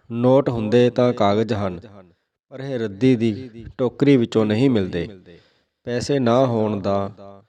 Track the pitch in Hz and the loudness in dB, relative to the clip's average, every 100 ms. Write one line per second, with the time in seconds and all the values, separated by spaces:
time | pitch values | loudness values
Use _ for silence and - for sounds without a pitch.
0 | - 117 123 131 - 120 107 120 123 123 | -12 -2 2 2 2 -4 0 2 2 2
1 | 123 120 101 104 110 107 98 87 - 101 | 0 2 0 0 -2 -4 -6 -8 -18 -20
2 | 90 _ _ _ _ 131 135 127 110 95 | -20 _ _ _ _ -16 -10 -6 -6 0
3 | 131 120 113 98 123 113 110 - 123 - | 2 2 0 -4 -10 -18 -14 -4 -4 0
4 | 139 135 117 110 107 107 139 113 92 87 | 4 4 2 0 2 2 2 2 -2 -6
5 | 82 95 90 85 _ _ _ _ 127 120 | -8 -12 -20 -20 _ _ _ _ -8 -6
6 | 117 143 120 120 131 113 107 104 95 98 | -2 0 2 2 2 0 -2 -4 -4 -4
7 | 98 104 98 98 | -6 -12 -20 -20